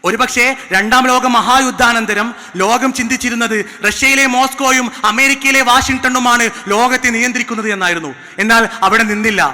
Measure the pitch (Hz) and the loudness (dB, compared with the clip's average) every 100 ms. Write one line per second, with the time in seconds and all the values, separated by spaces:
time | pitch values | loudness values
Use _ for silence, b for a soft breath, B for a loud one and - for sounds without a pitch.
0 | 175 220 247 247 247 262 B 185 208 254 | -2 -2 -2 0 0 -2 B -2 2 2
1 | 254 254 254 240 196 262 262 190 233 233 | 4 2 2 0 2 2 2 0 0 0
2 | 220 202 226 226 B 180 196 240 262 262 | -2 -2 -4 -8 B -2 0 2 0 -2
3 | 226 247 247 233 226 220 190 B 208 - | -4 -4 -4 -2 -2 -2 -6 B -4 0
4 | 269 269 269 247 262 262 269 254 240 B | 0 2 2 2 0 0 0 0 -2 B
5 | 214 220 269 277 269 269 247 254 262 262 | -2 2 0 0 0 2 4 2 2 -2
6 | 254 254 247 240 226 B 190 208 247 254 | 0 0 2 2 0 B -2 0 2 2
7 | 254 226 247 247 233 220 214 202 180 170 | 0 0 -2 -2 -4 -4 -4 -2 -2 -2
8 | 156 127 B B 214 226 220 B 190 220 | -6 -12 B B 2 2 2 B 2 2
9 | 220 208 220 196 151 | 0 0 0 0 0